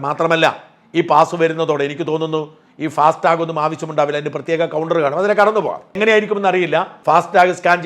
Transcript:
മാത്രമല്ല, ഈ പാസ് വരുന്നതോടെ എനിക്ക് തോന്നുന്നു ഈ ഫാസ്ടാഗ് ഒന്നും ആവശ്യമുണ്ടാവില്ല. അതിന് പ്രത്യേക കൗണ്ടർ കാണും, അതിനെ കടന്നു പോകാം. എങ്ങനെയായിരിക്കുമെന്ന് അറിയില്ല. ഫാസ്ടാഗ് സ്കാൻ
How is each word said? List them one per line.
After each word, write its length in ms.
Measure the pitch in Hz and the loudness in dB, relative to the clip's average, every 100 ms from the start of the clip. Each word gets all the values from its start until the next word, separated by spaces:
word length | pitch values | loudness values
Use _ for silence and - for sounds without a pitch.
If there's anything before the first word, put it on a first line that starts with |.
| 139 | -6
മാത്രമല്ല, 380 | 151 165 160 151 - - _ _ 165 | -2 0 2 2 0 -12 _ _ -2
ഈ 20 | 165 | 2
പാസ് 240 | 151 160 175 | 4 4 2
വരുന്നതോടെ 420 | 160 160 160 147 143 | 0 0 -2 -2 -2
എനിക്ക് 160 | 147 151 | -4 -4
തോന്നുന്നു 300 | 156 160 156 151 - _ - | -4 -2 -4 -6 -14 _ -10
ഈ 40 | 151 151 | -6 0
ഫാസ്ടാഗ് 460 | 151 156 175 165 | 0 2 0 0
ഒന്നും 140 | 165 156 | -2 -4
ആവശ്യമുണ്ടാവില്ല. 540 | 156 160 160 151 147 147 | -4 -6 -6 -2 -2 -2
അതിന് 120 | 147 143 | -6 -8
പ്രത്യേക 300 | 139 160 165 | -4 -2 -2
കൗണ്ടർ 240 | 156 160 165 | -4 -2 0
കാണും, 160 | 139 156 | 0 0
അതിനെ 140 | 208 208 | 0 2
കടന്നു 200 | 208 214 | 2 2
പോകാം. 160 | 139 80 - 190 | -2 -6 -10 -2
എങ്ങനെയായിരിക്കുമെന്ന് 520 | 220 214 208 202 190 | 2 2 2 0 2
അറിയില്ല. 260 | 180 165 156 190 - 151 | 0 0 -2 -2 -6 2
ഫാസ്ടാഗ് 460 | 165 - 185 180 170 | 2 4 4 4 2
സ്കാൻ 200 | 175 175 | 0 0